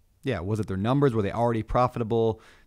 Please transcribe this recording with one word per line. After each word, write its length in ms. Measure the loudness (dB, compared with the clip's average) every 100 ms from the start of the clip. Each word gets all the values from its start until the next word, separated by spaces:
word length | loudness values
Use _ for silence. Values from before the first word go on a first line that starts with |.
| _ _
yeah, 160 | -6 -4
was 180 | -4 -4
it 60 | -2
their 100 | -2
numbers? 380 | 0 2 2
Were 80 | 2
they 80 | -2
already 300 | 0 0 0
profitable? 760 | -2 0 0 0 -2 2 2 0 -10 -20